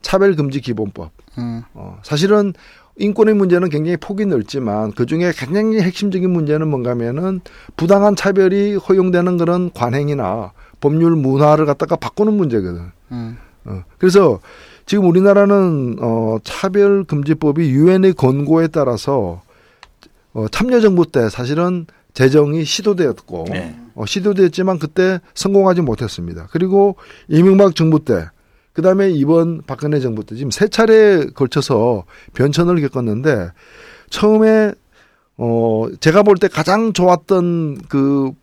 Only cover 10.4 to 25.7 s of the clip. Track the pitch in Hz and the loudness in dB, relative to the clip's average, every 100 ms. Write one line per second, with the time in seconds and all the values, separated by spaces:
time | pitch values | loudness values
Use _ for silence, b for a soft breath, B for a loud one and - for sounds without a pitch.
10.4 | 95 b b b 143 156 165 165 135 135 | -8 b b b -2 2 2 2 0 2
11.4 | 147 151 151 143 160 165 - - 214 208 | 4 4 2 -2 -2 -4 -6 -2 0 0
12.4 | 165 113 92 87 87 - _ 123 113 120 | 0 -2 -4 -8 -14 -20 _ -12 -12 -14
13.4 | b b - 95 87 _ 185 185 175 98 | b b -14 -14 -14 _ 4 4 4 0
14.4 | B B B B - 208 185 175 196 202 | B B B B -4 0 2 4 4 4
15.4 | 202 202 185 151 127 113 120 113 113 110 | 4 4 2 0 -4 -4 -4 -2 -2 -4
16.4 | - - 196 196 202 202 185 147 139 156 | -6 -6 -4 0 2 2 -2 -4 -2 -2
17.4 | 151 147 165 131 165 190 190 180 131 135 | 0 0 0 4 4 4 2 2 0 0
18.4 | 143 160 165 160 135 117 - 139 92 85 | 0 0 0 0 -2 -2 -2 -2 -4 -8
19.4 | _ b b b b _ _ _ _ 113 | _ b b b b _ _ _ _ -8
20.4 | 107 - 240 247 220 180 165 139 113 - | -6 -4 0 4 4 2 0 0 -2 -4
21.4 | 123 147 175 180 165 b b - 131 147 | -6 -2 -2 -4 -8 b b 0 2 4
22.4 | 147 156 151 - 208 190 156 104 _ 87 | 2 -2 -4 -4 -2 0 -2 -4 _ -10
23.4 | 82 95 85 78 - - 104 202 196 196 | -8 -8 -10 -16 -20 -12 -8 -4 -2 2
24.4 | 185 156 185 180 147 - 185 185 b - | 0 0 -4 -2 -4 -2 -2 -2 b -6
25.4 | 196 196 190 | 0 2 2